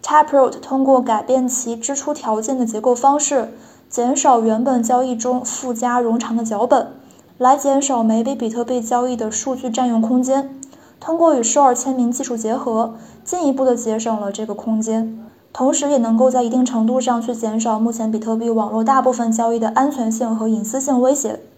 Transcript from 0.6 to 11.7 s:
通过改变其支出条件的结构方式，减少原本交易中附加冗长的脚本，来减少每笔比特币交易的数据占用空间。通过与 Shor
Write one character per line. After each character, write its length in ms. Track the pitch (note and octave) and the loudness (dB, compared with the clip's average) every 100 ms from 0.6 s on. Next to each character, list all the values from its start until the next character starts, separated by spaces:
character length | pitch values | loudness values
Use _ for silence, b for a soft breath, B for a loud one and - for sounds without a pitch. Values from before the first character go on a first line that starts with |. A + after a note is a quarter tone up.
通 220 | - C4+ | -4 0
过 160 | C4+ C4 | 4 4
改 220 | A#3 G#3+ | 4 -2
变 260 | - C4 B3+ | 2 0 0
其 280 | - A#3 A3+ | -4 -6 -8
支 200 | A3+ C#4 | -6 -6
出 160 | - | -6
条 280 | D4 A#3+ G#3+ | -6 -4 -4
件 160 | A3+ C4 | -2 -2
的 80 | A3+ | -2
结 140 | G#3+ | 0
构 140 | B3+ | 0
方 260 | B3 C4+ D4 | 4 4 2
式， 360 | - C#4 - B B B B | 0 -2 -2 B B B B
减 260 | - A#3+ C#4+ | -2 0 2
少 240 | D4 A#3+ | 4 4
原 220 | A3+ A3 | 2 0
本 200 | B3+ B3 | 0 0
交 180 | A3+ B3 | 2 0
易 140 | C4 A#3 | 0 -2
中 280 | B3 B3+ | -2 -2
附 300 | B3+ - B3+ | -4 -8 -8
加 260 | A3+ A#3+ B3 | -4 -2 0
冗 200 | A#3+ A3+ | 0 0
长 180 | A3+ A3+ | -2 -4
的 60 | |
脚 240 | A3 G#3 B3 | -2 -2 2
本， 220 | C4+ - - B B B _ | 2 0 -12 B B B _
来 180 | B3 C#4+ | 2 4
减 240 | C#4 C4+ | 2 0
少 220 | C4+ B3+ | 2 0
每 200 | A3+ A3 | 2 2
笔 120 | A3+ A3+ | 0 -2
比 120 | A#3 | -4
特 160 | A#3 | -4
币 160 | A#3+ B3+ | -2 -4
交 280 | A3+ B3 B3 | 0 -2 0
易 80 | A#3+ | -2
的 160 | A3 | -4
数 240 | A3 C4+ C4 | -4 -4 -4
据 120 | B3+ | -4
占 200 | A#3 B3 | -2 0
用 120 | A3+ | 0
空 220 | A3+ B3+ | 2 0
间。 380 | B3+ C4+ C4+ - B B B B | 2 0 -2 -12 B B B B
通 180 | - E4 | -6 2
过 160 | E4+ | 4
与 80 | C#4 | 4
Shor 320 | A3+ C#4+ C#4 | 2 4 4